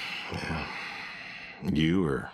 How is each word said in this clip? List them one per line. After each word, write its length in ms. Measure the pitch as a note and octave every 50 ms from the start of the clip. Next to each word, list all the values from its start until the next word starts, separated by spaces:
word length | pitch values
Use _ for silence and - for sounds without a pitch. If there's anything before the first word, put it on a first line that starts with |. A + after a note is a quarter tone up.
| - - - - - - -
Yeah. 340 | - - F2 E2+ D#2 D2+ - - - - - - - - - - - - - - - - - - - -
You 440 | - - D2 D#2 D#2+ E2+ G2 F2+
or 240 | D2+ C2+ B1+ A#1 -